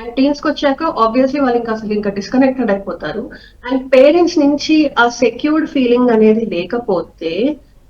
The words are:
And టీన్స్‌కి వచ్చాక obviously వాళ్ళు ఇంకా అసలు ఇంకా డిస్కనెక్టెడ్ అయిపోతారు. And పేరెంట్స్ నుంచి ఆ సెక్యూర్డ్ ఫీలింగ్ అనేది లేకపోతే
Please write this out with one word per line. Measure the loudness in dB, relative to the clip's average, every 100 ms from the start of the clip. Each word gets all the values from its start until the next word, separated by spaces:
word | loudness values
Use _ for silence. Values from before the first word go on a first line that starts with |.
And | -6 0
టీన్స్‌కి | 0 0 -4
వచ్చాక | 0 0 0
obviously | -2 0 0 2 0 0
వాళ్ళు | 0 0
ఇంకా | -2
అసలు | -6 -4
ఇంకా | -4 -4
డిస్కనెక్టెడ్ | -6 -2 2 2 2 -2
అయిపోతారు. | -2 -4 -8 -8 -8 -10 -14 -20 -14 -4
And | -4 2
పేరెంట్స్ | 4 6 4 2 2
నుంచి | 2 0 2 2 2 2
ఆ | 0
సెక్యూర్డ్ | 2 -2 0 -2 0 0
ఫీలింగ్ | 0 2 2 2
అనేది | 4 4 2 0
లేకపోతే | -4 -4 -6 -2 -4 -4 -8 -6 -2 -2 -4 -12 -20